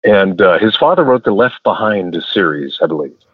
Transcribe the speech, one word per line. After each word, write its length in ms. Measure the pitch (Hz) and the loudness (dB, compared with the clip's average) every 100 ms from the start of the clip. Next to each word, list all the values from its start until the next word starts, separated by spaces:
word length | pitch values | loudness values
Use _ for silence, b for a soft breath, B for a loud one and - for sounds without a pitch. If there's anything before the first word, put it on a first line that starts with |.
And, 380 | 110 104 95 87 | 4 2 2 2
uh, 180 | 95 87 | 2 4
his 160 | 110 - | 0 2
father 280 | 151 185 | 2 2
wrote 200 | 143 127 | 2 0
the 80 | 120 | 0
Left 320 | 101 123 - | 0 -2 -2
Behind 520 | 120 92 107 104 90 82 - | -4 -2 -2 -2 -4 -8 -4
series, 480 | 107 87 73 69 - | -2 -2 -2 -8 -4
I 60 | - | -2
believe. 280 | 78 71 - _ | -2 -8 -12 _